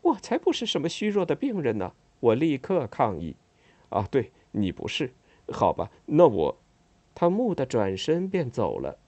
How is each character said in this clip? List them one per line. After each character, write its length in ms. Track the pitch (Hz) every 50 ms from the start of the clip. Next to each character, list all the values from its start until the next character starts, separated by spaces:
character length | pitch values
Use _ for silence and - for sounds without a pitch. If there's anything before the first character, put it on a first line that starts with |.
| -
“我 120 | 349 285
才 220 | 190 - - 247
不 140 | - - 381
是 140 | 311 - 240
什 160 | - - 170
么 80 | 139 170
虚 180 | - - 208
弱 180 | 214 202 202 180
的 100 | - 147
病 260 | 139 - 277 220 190
人 160 | 147 120 113
呢！” 160 | 104 92 85 - _ _ _ _ _
我 160 | - 117 113
立 220 | 123 160 165 143
刻 300 | 123 127 - 190 170 131
抗 320 | 104 - - 131 110 95 76
议。 160 | 85 80 - _ _ _ _ _ _ _ _ _ _ _
“啊， 180 | - 98 101 -
对， 220 | - 135 113 - _ _ _ _
你 200 | - 104 101 92
不 160 | 85 - -
是。 240 | - - - 156 123 - _ _ _ _ _ _ -
好 220 | - - 117 90 -
吧， 180 | - 85 - _ _ _
那 200 | - 151 151 175
我。” 320 | 151 107 87 78 69 - _ _ _ _ _ _ _ _ _ _ _ _
他 120 | - 175 175
蓦 240 | 185 214 254 226 175
地 120 | - 135
转 320 | 127 - 117 101 98 95
身 320 | 92 - - 160 170 185 190
便 200 | 185 180 156 120
走 300 | - - 107 80 52 -
了。 180 | 65 71 - _ _